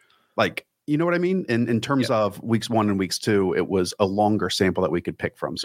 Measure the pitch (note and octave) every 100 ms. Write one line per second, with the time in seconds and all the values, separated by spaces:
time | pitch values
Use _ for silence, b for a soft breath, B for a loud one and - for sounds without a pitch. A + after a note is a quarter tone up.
0 | b b b - G2 - - _ - D3
1 | E3+ F3 F3 F#3+ D3+ A#2 A#2 A2+ A#2 C#3
2 | B2 A2+ G#2 F#2+ A2+ A2+ - A2+ G#2 G2
3 | F2+ - - G2+ F#2 F2+ - F#2+ F2 -
4 | G2 G2 G#2 G#2 F2+ - F#2+ F2 E2+ F2
5 | - D#2+ E2 - C#2+ -